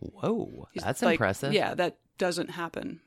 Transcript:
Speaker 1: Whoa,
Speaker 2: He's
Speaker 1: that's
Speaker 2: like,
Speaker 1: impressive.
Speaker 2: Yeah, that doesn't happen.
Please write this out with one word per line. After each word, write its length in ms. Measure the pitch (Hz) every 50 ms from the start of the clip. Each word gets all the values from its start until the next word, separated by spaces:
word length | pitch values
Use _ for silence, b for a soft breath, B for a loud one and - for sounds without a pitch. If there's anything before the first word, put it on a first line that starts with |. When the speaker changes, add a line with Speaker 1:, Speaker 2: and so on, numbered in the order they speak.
Speaker 1:
Whoa, 680 | - - - - - 165 226 220 - - - - - - -
Speaker 2:
He's 100 | - -
Speaker 1:
that's 200 | 98 139 - 240
Speaker 2:
like, 120 | 175 165
Speaker 1:
impressive. 380 | 156 117 95 98 - - 139 -
Speaker 2:
Yeah, 220 | 190 - 98 -
that 240 | - 180 160 - _ _ _ _
doesn't 340 | - 196 180 165 175 160 -
happen. 500 | 170 175 170 165 - - - - - 165 _